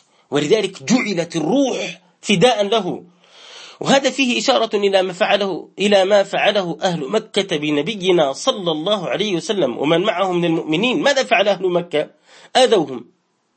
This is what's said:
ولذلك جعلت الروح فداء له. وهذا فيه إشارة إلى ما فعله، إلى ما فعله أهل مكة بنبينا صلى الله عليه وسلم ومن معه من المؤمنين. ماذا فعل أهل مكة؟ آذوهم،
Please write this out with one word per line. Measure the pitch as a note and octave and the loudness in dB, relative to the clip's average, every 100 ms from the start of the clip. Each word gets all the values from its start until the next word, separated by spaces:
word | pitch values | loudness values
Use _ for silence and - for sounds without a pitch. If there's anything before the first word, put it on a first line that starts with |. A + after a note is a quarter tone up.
| _ _ _ | _ _ _
ولذلك | C#3 C#3 G#3+ G3+ - | -2 2 0 0 -6
جعلت | C3+ B3 G#3 F3+ E3 E3+ | 0 0 0 -4 -4 -4
الروح | D#3 B3+ C4+ F#3+ F#3+ E3+ _ _ | 0 0 0 -2 -8 -12 _ _
فداء | - G3+ B3 G#3+ | 0 4 4 4
له. | G3+ A3+ F3+ A2+ F2 _ _ - - - - - | 0 0 -2 -6 -12 _ _ -20 -20 -20 -20 -6
وهذا | - C4+ C4+ | 2 2 2
فيه | B3+ C4 A3+ | 0 0 0
إشارة | G#3+ A#3+ A3 G#3 | 0 0 0 0
إلى | G3+ F#3+ | 2 2
ما | F#3 | 0
فعله، | F3 G3 G3+ G3+ D#3+ - - | 0 0 0 0 -6 -10 -4
إلى | G3+ G3+ F#3+ | 2 4 4
ما | G#3 | 4
فعله | G3 E3+ D#3 G#3 F3+ D#3+ | 2 0 0 0 -2 -2
أهل | F#3+ E3 C3+ | -2 -2 -2
مكة | G#3+ G#3+ - F#3+ D#3+ | -4 -2 -4 -2 -2
بنبينا | D3+ D3 D3+ A3 F#3 F3 C#3+ | -2 -2 -2 -2 2 2 2
صلى | C#3 - A#3 F3 | 0 -2 -2 -2
الله | D#3 D#3+ G#3 D#3+ | -4 -2 -2 -2
عليه | C3 G#3 F3 | -4 -2 -4
وسلم | - G#3 C#3 A2+ | -4 -2 -2 -2
ومن | C#3 E3 | 0 0
معه | G3+ F3 F#3+ | 0 0 0
من | F3 E3+ | 0 0
المؤمنين. | E3 D#3 D#3 A#3+ G3+ | -2 -2 -2 0 0
ماذا | G#3+ C#4 | 0 0
فعل | B3+ F#3 G3+ | 0 0 2
أهل | F#3 F#3 | 0 0
مكة؟ | F3 F3 D3 - _ _ - - A3+ | -2 -2 -4 -4 _ _ -20 -4 2
آذوهم، | B3+ G#3+ D3 A#2 - _ _ _ _ | 4 4 0 -6 -14 _ _ _ _